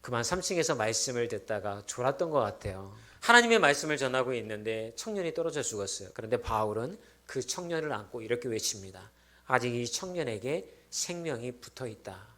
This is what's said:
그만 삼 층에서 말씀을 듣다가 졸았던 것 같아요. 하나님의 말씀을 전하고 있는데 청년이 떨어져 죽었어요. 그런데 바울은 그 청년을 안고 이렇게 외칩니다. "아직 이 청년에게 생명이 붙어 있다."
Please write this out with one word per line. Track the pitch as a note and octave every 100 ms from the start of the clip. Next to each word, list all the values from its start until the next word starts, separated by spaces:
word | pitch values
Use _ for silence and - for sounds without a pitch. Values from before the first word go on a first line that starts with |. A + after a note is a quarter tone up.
그만 | - A#2+
삼 | A#2 F3+
층에서 | F3+ F3+ D#3+ C#3
말씀을 | G#2+ A2+ - B2 A#2
듣다가 | G#2+ - G#2+ G2+ G2+
졸았던 | - - B2 C#3 E3+
것 | D3+
같아요. | G#2 - G#2 F#2+ F#2+ G#2 - -
하나님의 | - A#3 A#3 A3+
말씀을 | D#3 C#3+ D#3 D3+
전하고 | C3 B2+ B2+
있는데 | B2 A2 G#2+ G#2+ A2 A2+ -
청년이 | - G#3 E3+
떨어져 | D#3+ E3 C#3+
죽었어요. | B2 A2 G2 - F#2+
그런데 | - A2 A#2+
바울은 | - A2+ G#2+ G#2+ B2 F#3+ - - -
그 | C3+
청년을 | B2 - F3 E3 D3+
안고 | A2+ G2+ B2
이렇게 | A2 A#2+ B2
외칩니다. | A2 - G#2+ F#2+ F#2 F#2+ _ _ -
"아직 | - B2+ A#2+
이 | A#2+
청년에게 | A#2+ - F#3+ F3+ C#3 G#2+ A#2+ D#3+ - - _
생명이 | - - F3 E3 B2 B2 B2
붙어 | - - B2+
있다." | G#2+ - F#2+ G2